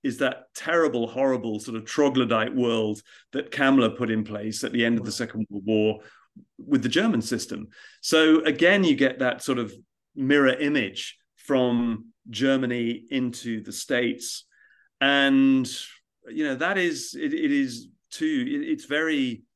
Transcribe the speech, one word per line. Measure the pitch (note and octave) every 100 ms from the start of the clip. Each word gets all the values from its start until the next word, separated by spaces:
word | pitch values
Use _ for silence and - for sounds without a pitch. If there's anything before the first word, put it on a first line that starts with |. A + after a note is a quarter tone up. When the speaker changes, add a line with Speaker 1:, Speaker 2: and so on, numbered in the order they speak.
Speaker 1:
is | C#3 A#2
that | C3 - -
terrible, | - - E3+ D#3+ B2 A#2
horrible | B2 C3+ B2+ A2+ G#2+
sort | G#2+ A2+
of | A2
troglodyte | - C#3+ C3 A#2 A#2 A2 C3
world | A#2+ A2+ A2 G#2+ _ - _
that | C3+ -
Kammler | - C3+ C3+ A2+ -
put | A#2+
in | A2
place | G#2+ G#2 A2 G#2+
at | -
the | A#2
end | A#2 A#2
of | G#2+
the |
Speaker 2:
Right. | -
Speaker 1:
Second | A#2 A2+ A2
World | G2+ G2
War | A2 G#2+ G#2+ - _ _ - _ -
with | - C3
the | A#2
German | E3 A3+ C3+
system. | - A#2 - - - - - _
So | - D#3 D#3+ D#3+
again, | D#3+ C3 E3 G3+
you | F3+ C3+
get | C3+ -
that | B2+ A#2+
sort | - B2
of | G#2+ - _ _ _ -
mirror | C3 D3 C3+
image | B2+ D3 D3 G2 - - - _ _
from | - C3+ B2 A#2+ A#2+ A2 - _ -
Germany | G#2+ C3+ C3+ B2+ A#2+ A#2 A#2 -
into | C3+ B2 A#2 A#2+ A2
the | G#2+
States. | - - B2 A#2+ A#2 - - _ _ _ _ _ _
And, | C#3 C#3 C#3 C3+ C3+ C3 B2 - - - _ _ C3+
you | A#2+
know, | D3+ C3
that | E3 G3
is, | F3 C#3 - C#3
it, | D3+
it | D#3+ D3+
is | C#3+ C3+ A#2 - _ _
too, | - D#3 D3 B2
it, | C#3+ D3+
it's | D#3 -
very | D3 D#3+ D3 C3 A#2 _